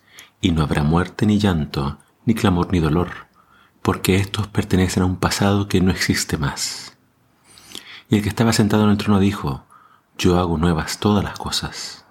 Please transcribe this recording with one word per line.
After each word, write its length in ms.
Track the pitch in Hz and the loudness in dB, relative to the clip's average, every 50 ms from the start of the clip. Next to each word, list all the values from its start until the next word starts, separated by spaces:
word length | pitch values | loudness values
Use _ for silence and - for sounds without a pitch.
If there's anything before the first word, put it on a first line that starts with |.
| _ _ _ - - - _ _ | _ _ _ -20 -20 -20 _ _
y 120 | - 92 82 | 0 0 2
no 100 | 80 76 | 2 0
habrá 220 | 67 78 80 73 | 0 0 0 0
muerte, 420 | 73 80 87 90 - - - - | 2 2 2 0 0 -2 -2 0
ni 140 | 107 104 101 | 2 2 2
llanto, 580 | 104 98 90 80 71 71 - - 69 69 71 - _ _ _ _ - | 2 2 2 0 -2 -4 -4 -6 -4 -6 -6 -10 _ _ _ _ -2
ni 100 | 117 113 | -2 -2
clamor, 340 | 110 - 101 90 87 87 - | 2 2 2 2 2 0 0
ni 80 | - 90 | 0 0
dolor, 480 | 80 76 73 87 90 87 - - - _ _ _ _ _ _ _ _ _ _ _ - | 2 2 2 0 0 -2 -6 -16 -20 _ _ _ _ _ _ _ _ _ _ _ -2
porque 360 | - 92 - - - 92 98 | -2 -2 0 0 0 2 2
estos 280 | 98 - - - 101 | 0 -2 -4 -8 -8
pertenecen 560 | - - - - - - 90 95 87 - - 92 | -6 -4 -4 -4 0 2 2 2 2 2 0 0
a 40 | |
un 100 | 90 90 | 0 0
pasado 500 | - - - - - 101 98 101 101 101 | -2 -2 -2 0 2 2 2 2 2 0
que 140 | 101 - 92 | 0 0 2
no 100 | 87 92 | 2 2
existe 480 | 87 - - - 95 - - - 92 82 | 0 0 -2 -2 -2 -2 -2 -4 -4 -4
más.' 580 | - - - - - - - - - - - _ _ _ _ _ _ _ _ _ _ _ _ - - - - - - - - - - - | -2 -4 -4 -6 -8 -8 -8 -10 -14 -18 -20 _ _ _ _ _ _ _ _ _ _ _ _ -20 -20 -20 -20 -20 -18 -18 -20 -20 -4 0
Y 60 | 107 | 0
el 80 | 104 104 | 0 0
que 60 | 98 | 0
estaba 240 | - - 113 113 113 | -2 0 0 2 4
sentado 320 | - 110 101 110 104 107 | 2 2 2 4 2 4
en 60 | 104 | 4
el 80 | 101 104 | 2 2
trono 200 | - 107 107 95 | 2 2 2 4
dijo: 480 | 98 101 101 - - 73 67 67 - _ _ - _ _ _ _ _ _ _ | 4 2 0 -2 -6 -6 -8 -8 -12 _ _ -20 _ _ _ _ _ _ _
'Yo 220 | - - 92 87 87 | 0 2 4 4 4
hago 200 | 90 85 85 76 | 2 2 0 0
nuevas 420 | 82 87 85 78 80 - - - | 2 2 2 0 -2 -6 -8 -2
todas 240 | - 104 104 98 87 | 0 2 2 2 0
las 120 | 73 - | -2 -8
cosas.' 680 | - - - - - - - - - - - - - _ _ | -10 -10 -6 -6 -6 -6 -6 -10 -10 -14 -14 -16 -18 _ _